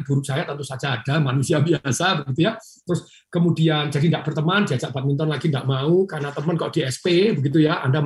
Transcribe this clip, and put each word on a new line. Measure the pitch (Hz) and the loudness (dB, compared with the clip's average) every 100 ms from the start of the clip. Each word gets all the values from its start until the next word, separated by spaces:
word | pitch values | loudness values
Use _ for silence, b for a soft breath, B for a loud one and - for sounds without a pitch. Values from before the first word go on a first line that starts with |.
| 147 | -2
buruk | 139 | -2
saya, | 139 139 175 | 0 -4 -4
tentu | 143 | -8
saja | 139 131 143 | -8 -6 -4
ada, | 120 - 156 | -4 -2 0
manusia | 135 135 131 156 | 2 0 2 2
<laughs> | 160 | 2
biasa," | 151 139 120 175 165 | 0 0 -2 0 0
begitu | 139 131 196 | -2 0 0
ya. | - B B - | 0 B B -4
Terus | 170 - - _ | -4 -6 -20 _
kemudian | 175 170 156 160 151 147 | 2 2 4 2 2 -2
jadi | 139 165 | 0 2
tidak | - - | 0 -2
berteman, | 156 151 196 147 | -2 0 2 2
diajak | 127 - | -2 -4
badminton | 135 139 143 156 | -4 -2 0 -2
lagi | 143 165 | -2 -2
tidak | 135 131 | -2 0
mau, | 135 143 180 190 | 0 2 2 2
karena | 151 143 | -4 -6
teman | 135 151 | -4 -2
kok | 165 143 | -2 -2
di | 156 131 | -2 -2
S | - | -4
P, | 185 175 214 | 0 2 4
begitu | 156 139 156 151 | 2 2 4 4
ya, | 180 | 2
Anda | 135 151 | 0 0